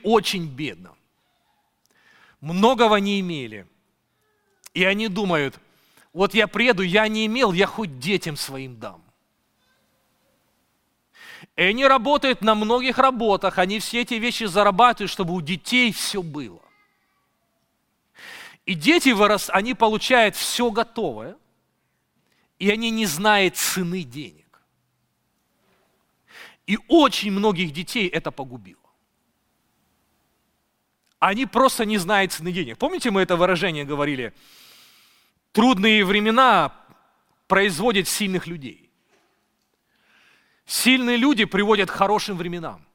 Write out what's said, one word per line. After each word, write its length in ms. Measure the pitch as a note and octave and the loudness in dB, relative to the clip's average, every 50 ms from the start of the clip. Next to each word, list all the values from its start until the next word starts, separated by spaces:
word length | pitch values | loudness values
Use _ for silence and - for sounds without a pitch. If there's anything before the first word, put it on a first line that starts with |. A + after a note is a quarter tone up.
| - | -2
очень 440 | G3+ A3+ A3 - - - F#3 E3 D#3 | 2 2 2 2 0 -4 -6 -6 -8
бедно, 480 | C3 B2+ D3+ C3 F#2 D#2+ F#2 F2 - _ _ _ _ _ _ _ _ _ _ _ _ _ _ _ _ _ _ _ _ _ _ _ _ _ _ _ _ _ | -8 -8 -8 -8 -10 -12 -18 -20 -20 _ _ _ _ _ _ _ _ _ _ _ _ _ _ _ _ _ _ _ _ _ _ _ _ _ _ _ _ _
многого 560 | C3+ D3+ E3+ F#3 G#3 A#3 C4 G#3+ A#3 G#3+ G#3+ G3+ | -10 -6 0 4 4 4 6 6 4 4 4 4
не 240 | G3 G3+ G3+ G3 | 2 0 -2 -2
имели. 440 | F#3 F3+ E3 D3 B2+ A2+ G#2+ G2+ F#2 _ _ _ _ _ _ _ _ _ _ _ _ _ _ _ _ _ _ _ - - - | -2 -4 -6 -8 -10 -12 -14 -16 -18 _ _ _ _ _ _ _ _ _ _ _ _ _ _ _ _ _ _ _ -20 -8 -2
И 100 | D#3+ F3+ | 0 0
они 240 | F#3+ G3 G#3 A3 A3+ | 0 0 0 -2 -4
думают: 500 | F3+ G#3+ G#3 F#3+ F3 D3+ C#3+ C3+ - - _ _ _ _ _ _ _ _ _ _ | -2 -2 -2 0 0 0 0 -2 -6 -10 _ _ _ _ _ _ _ _ _ _
"Вот 220 | - D#3+ G3 G3 - | -4 -2 -2 0 2
я 140 | A3 G#3+ - | 2 2 2
приеду, 340 | - G#3 A#3 B3+ A#3 F3+ | 2 0 2 2 2 2
я 260 | F#3+ F3+ E3+ G#3+ A3 G#3+ | 0 0 2 2 2 2
не 200 | G#3+ A3 A3 G#3+ | 0 -2 -2 -2
имел, 260 | A3 C4 C4 G#3 F3 | 0 0 0 0 2
я 120 | F3 G3 F#3+ | 2 0 0
хоть 320 | - - A3 E3+ C3+ B2 | -2 -4 -8 -8 -10 -10
детям 360 | B2 F3 G#3 F3 - E3 D3 | -6 -4 -4 -4 -4 -6 -10
своим 420 | - - - C3+ C3+ C3+ C3 B2 A2 | -8 -10 -10 -12 -12 -12 -14 -14 -14
дам". 240 | A2+ G#2 F2+ E2 E2+ _ _ _ _ _ _ _ _ _ _ _ _ _ _ _ _ _ _ _ _ _ _ _ _ _ _ _ _ _ _ _ _ _ _ _ _ _ _ _ _ _ _ - - - - - - - _ | -16 -16 -16 -16 _ _ _ _ _ _ _ _ _ _ _ _ _ _ _ _ _ _ _ _ _ _ _ _ _ _ _ _ _ _ _ _ _ _ _ _ _ _ _ _ _ _ _ -20 -20 -20 -20 -20 -20 -12 _
И 60 | - | 0
они 240 | F3 F#3 G#3+ B3 C#4 | 0 0 2 4 4
работают 560 | C4 C4+ C4 G#3 C#4 D4 C#4 - C4+ B3 - | 4 4 4 2 2 0 2 2 0 -2 0
на 140 | G3 A3 A3 | 2 0 2
многих 420 | G#3+ G#3+ G#3+ A#3+ B3 B3 C4 A#3+ - | 2 2 0 0 0 0 0 0 2
работах, 600 | C4 C4 C4 G#3+ A#3 A3 G3 F#3 - F#3 - F#3+ | 2 2 2 2 0 0 0 2 0 -2 0 0
они 220 | F3+ F#3 G#3 A3 | 0 0 -2 -4
все 220 | - - - A#3 | -6 -4 -4 -4
эти 140 | A#3+ - B3 | -4 -2 -4
вещи 300 | A3 G#3+ A#3+ - - A#3 | -4 -4 -4 -4 -4 -4
зарабатывают, 680 | G3+ D#3+ G3+ G#3 G3+ G3 F3+ A#3+ B3 A3+ - G3+ F3+ | -2 2 2 2 4 4 6 4 4 4 2 -4 -6
чтобы 220 | - - F#3+ E3 F3 | -6 -4 -4 -4 -4
у 60 | F#3 | -6
детей 540 | D3+ C#3+ F#3 E3+ - - B3 B3 B3 A#3 F3+ | -6 -6 -8 -8 -6 0 2 2 2 2 0
всё 300 | - - - - G3+ F3 | -2 -6 -6 -6 -6 -8
было. 380 | E3 C#3+ D3 C3+ G#2 E2+ E2 _ _ _ _ _ _ _ _ _ _ _ _ _ _ _ _ _ _ _ _ _ _ _ _ _ _ _ _ _ _ _ - - - - - - - - _ - | -8 -8 -10 -12 -12 -14 -20 _ _ _ _ _ _ _ _ _ _ _ _ _ _ _ _ _ _ _ _ _ _ _ _ _ _ _ _ _ _ _ -20 -20 -20 -20 -20 -20 -20 -20 _ -8
И 80 | - F#3+ | -6 -6
дети 360 | D3+ D3 A3 E4 E4+ - C4+ | -2 2 2 2 4 4 4
вырас-, 400 | A#3+ G3 G#3 G3+ G#3+ F#3+ - - | 4 4 4 4 2 2 -2 0
они 240 | F#3+ F#3+ G3+ A#3+ B3+ | 0 0 0 -2 -2
получают 640 | - A3+ A3 A3 G#3 - - B3+ A#3+ A3+ G3+ - | 2 2 2 2 2 0 2 4 4 4 4 2
всё 360 | - - - - - B3 A#3 | -2 -6 -6 -4 -2 -2 -2
готовое, 680 | G#3 A3 A3 - - A#3 G#3+ D#3 A#2 G#2+ A2 C#3+ G#3 D4+ _ _ _ _ _ _ _ _ _ _ _ _ _ _ _ _ _ _ _ _ _ _ _ - | 0 -2 -4 -4 -4 -6 -6 -6 -6 -8 -12 -14 -16 -18 _ _ _ _ _ _ _ _ _ _ _ _ _ _ _ _ _ _ _ _ _ _ _ -4
и 100 | F#3 G3+ | -2 0
они 200 | G#3 A3+ A#3 A3+ | 0 0 0 -2
не 140 | A3 A3 A3 | -2 0 -2
знают 520 | F#3+ C#3+ D#3 G3+ G#3+ G#3+ G3+ F#3+ F3+ - - | -2 -2 0 2 2 4 4 2 0 0 -2
цены 460 | - - - F#3 F3+ E3+ F3 F#3 E3 | -6 -4 -4 -4 -4 -4 -4 -6 -8
денег. 580 | B2 A#2 D3 C#3+ F#2+ - _ _ _ _ _ _ _ _ _ _ _ _ _ _ _ _ _ _ _ _ _ _ _ _ _ _ _ _ _ _ _ _ _ _ _ _ _ _ _ - - - - - _ _ | -10 -12 -14 -14 -14 -16 _ _ _ _ _ _ _ _ _ _ _ _ _ _ _ _ _ _ _ _ _ _ _ _ _ _ _ _ _ _ _ _ _ _ _ _ _ _ _ -20 -20 -20 -20 -20 _ _
И 120 | - G3+ A3 - - | -4 -4 -4 0 4
очень 440 | C4+ E4+ D4 B3+ - - G3 G#3 | 4 6 6 6 4 0 -4 -2
многих 420 | F#3+ G3 G3+ A3 G3 E3 F#3 D#3 C#3 | -2 0 0 0 0 0 -2 -6 -6
детей 340 | E3 F#3 - - B3 G3+ F3+ | -8 -10 -6 -4 -4 -2 -2
это 240 | - D#3+ - D3+ | -2 -4 -6 -6
погубило. 480 | B2+ - C3+ B2 B2+ B2 G2 F#2 E2+ _ _ _ _ _ _ _ _ _ _ _ _ _ _ _ _ _ _ _ _ _ _ _ _ _ _ _ _ _ _ _ _ _ _ _ _ _ _ _ _ _ _ _ _ _ _ _ _ - | -10 -10 -12 -14 -14 -18 -20 -20 -20 _ _ _ _ _ _ _ _ _ _ _ _ _ _ _ _ _ _ _ _ _ _ _ _ _ _ _ _ _ _ _ _ _ _ _ _ _ _ _ _ _ _ _ _ _ _ _ _ -2
Они 260 | - F#3 G3+ A3+ C4+ | 0 0 0 0 -4
просто 380 | F#3 - A#3+ C4 C4 - - A#3 | -2 2 4 4 4 2 0 -2
не 120 | G#3 A3 G#3 | -2 -2 -2
знают 340 | E3+ F3 G#3+ G3 G3 F#3 | 0 0 2 2 2 0
цены 220 | - - D#3+ F3+ F3 | -2 -6 -8 -6 -6
денег. 240 | F#3+ D#3+ A#2+ A2+ - | -6 -6 -8 -8 -6
Помните, 340 | A#3+ D4+ F#4 E4+ - B3 | -4 -4 -4 -2 -2 -2
мы 100 | G3 F#3+ | 0 0
это 140 | F3+ - F3+ | 0 0 0
выражение 480 | E3 F3 F3+ F#3 D#3+ F#3 F#3 D#3+ D3 C#3+ | 2 2 2 0 0 -2 -4 -4 -6 -6
говорили? 500 | C#3 D3 C#3+ C#3+ D3 D3 B2+ A#2+ G#2+ - _ _ _ - - - - - - - _ _ _ _ _ _ _ _ _ _ _ _ _ | -6 -6 -4 -4 -4 -4 -4 -6 -8 -10 _ _ _ -20 -20 -20 -20 -20 -20 -20 _ _ _ _ _ _ _ _ _ _ _ _ _
"Трудные 540 | - G#3+ A#3 B3+ B3+ F#3 G3 A3 G#3+ G#3+ G3 | 0 2 2 4 4 2 2 2 4 4 2
времена 680 | F3+ G3+ G#3 G#3 A3 A3 A#3+ C4 B3+ G#3+ F3+ D3+ C3 - - _ _ _ _ _ _ _ _ _ _ _ _ _ - | 2 0 0 0 0 2 4 4 4 4 4 2 0 -4 -10 _ _ _ _ _ _ _ _ _ _ _ _ _ 0
производят 600 | F#3 F#3+ G3 G#3 E3+ C#3 G3+ B3 G#3+ G3 F3 - | 2 2 2 2 0 0 0 0 0 0 0 -2
сильных 400 | - - G#3+ F#3+ F#3 F3 - E3 | -2 -4 -4 -2 -4 -4 -6 -8
людей". 320 | F3 E3 C3+ A2+ - - _ _ _ _ _ _ _ _ _ _ _ _ _ _ _ _ _ _ _ _ _ _ _ _ _ _ _ _ _ _ _ _ _ _ _ _ _ | -12 -14 -14 -16 -16 -18 _ _ _ _ _ _ _ _ _ _ _ _ _ _ _ _ _ _ _ _ _ _ _ _ _ _ _ _ _ _ _ _ _ _ _ _ _
Сильные 520 | - - - - A#3+ C4 C4 B3 A#3+ A#3+ A#3+ | -8 -4 0 2 2 2 2 2 0 0 2
люди 260 | A#3+ D4 C#4+ G3+ G#3 | 2 2 2 2 0
приводят 480 | - - F#3+ G#3 G#3 A3+ G3 F#3+ - | 0 0 0 2 2 2 2 0 -2
к 20 | - | 0
хорошим 440 | - G3 G3 G#3 G3+ - - G3 E3 | 0 0 2 2 0 -2 -4 -8 -8
временам. 480 | E3 F3 F3 F3 E3 C#3+ - - - _ _ | -8 -8 -8 -10 -10 -12 -14 -16 -20 _ _